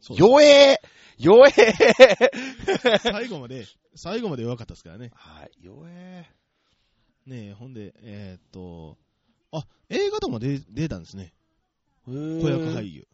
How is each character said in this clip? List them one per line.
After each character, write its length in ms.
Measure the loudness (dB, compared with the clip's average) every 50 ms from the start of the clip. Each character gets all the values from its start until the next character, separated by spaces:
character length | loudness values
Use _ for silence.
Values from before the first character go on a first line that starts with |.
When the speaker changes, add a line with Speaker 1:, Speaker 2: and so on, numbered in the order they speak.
Speaker 1:
そ 140 | _ -10 0
う 20 |
そ 100 | 2 4
う。 20 | 4
Speaker 2:
弱 120 | 6 6 6
え！ 380 | 6 8 6 6 4 4 0 -4 _ _ _ _ _ _ -4
弱 300 | 2 4 6 8 8 6
え！ 40 | 6 4 2 2 2 2 2 2 6 6 6 6 6 2 -2 -2 -2 -6
<laughs> 640 | -12 -14 -16 -12 -8 -6 -6 -4 -2 -2 -2 -2 -2
Speaker 1:
最 260 | -6 -8 -8 -10 -12
後 120 | -14 -14
ま 80 | -16 -16
で、 180 | -16 -18 -18 -20 _ _ _ _ _
最 240 | -20 -14 -12 -10 -10
後 80 | -10 -10
ま 80 | -10
で 80 | -10 -10
弱 120 | -10 -10
か 80 | -12 -14
っ 20 |
た 80 | -20 -20
で 40 | -20
す 60 | _
か 60 | -20
ら 80 | -20 -20
ね。 120 | -20 -20 _
Speaker 2:
は 300 | _ _ _ -20 -20 -20
い、 60 | -20 _ _
弱 280 | _ -20 -20 -20 -20 -20
え。 400 | -20 -20 -20 -20 -20 -20 -20 _ _ _ _ _ _ _ _ _ _ _ _ _ _ _ _ _ _ _ _
Speaker 1:
ね 220 | -20 -20 -18 -18 -20
え、 40 | -20
ほ 140 | -20 -20
ん 80 | -20 -20
で、 180 | -20 -20 -20 -20 _ _
え 340 | -20 -20 -20 -20 -20 -20
ー 20 | -20
っ 40 | _ _ -20
と、 440 | -20 -20 -18 -18 -20 -20 -20 -20 _ _ _ _ _ _ _ _ _ _ _ -16
あ、 140 | -16 -16 _ _ _ _ _
映 200 | -10 -8 -8 -8
画 100 | -8 -8
と 80 | -10 -10
も 100 | -10 -10
出、 220 | -8 -10 -10 -10 -12 _
出 180 | -12 -12 -10 -10
た 100 | -12 -14
ん 40 | -18
で 40 |
す 100 | -20 -20
ね。 180 | -20 -20 -20 _ _ _ _ _ _ _ _ _ _ _ _ _ _ _
Speaker 2:
へ 40 | -18 -16
ー。 280 | -14 -12 -12 -10 -8
Speaker 1:
子 80 | -6 -6
役 140 | -6 -6 -8
俳 160 | -10 -10 -12 -12
優。 240 | -14 -18 -20 _ _